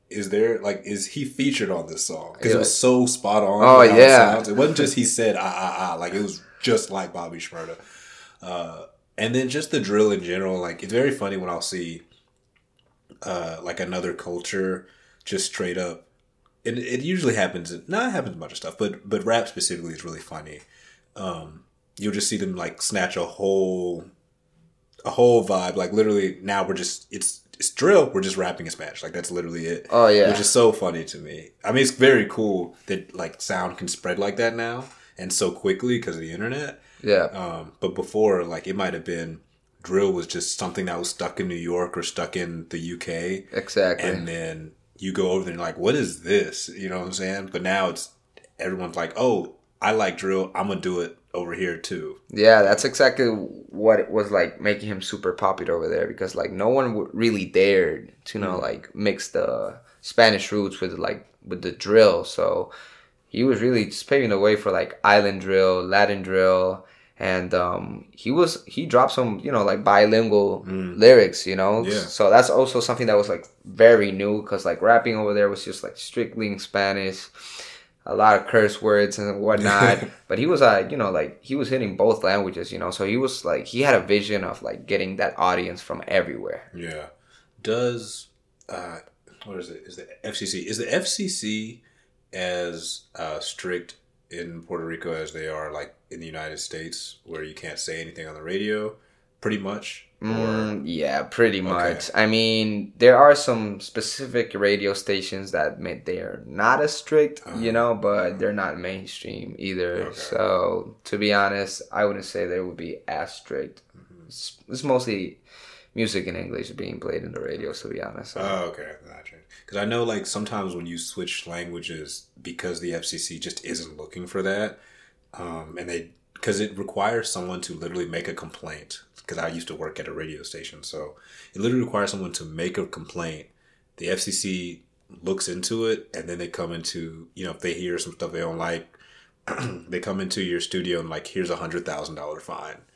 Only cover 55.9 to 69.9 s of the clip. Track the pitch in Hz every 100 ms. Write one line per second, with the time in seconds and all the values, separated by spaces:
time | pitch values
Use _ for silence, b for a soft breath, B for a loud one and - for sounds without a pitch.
55.9 | 85 82 - 92 92 - 92 110 135 123
56.9 | 107 - 104 117 101 95 92 98 98 80
57.9 | 78 - _ - 107 95 92 67 - -
58.9 | - 104 - - - - 58 50 - b
59.9 | b - - 113 98 - 104 98 95 90
60.9 | 87 80 - - _ - 87 90 - 101
61.9 | 110 104 85 82 - 85 87 - B B
62.9 | B B B _ - 131 107 123 117 98
63.9 | - - 143 117 98 104 104 101 92 -
64.9 | - 101 104 101 95 95 95 92 92 92
65.9 | 98 104 98 92 95 92 92 92 95 b
66.9 | b b b 95 92 90 90 90 92 90
67.9 | - - - 110 156 165 - - 135 131
68.9 | 120 135 131 120 98 - 117 101 98 101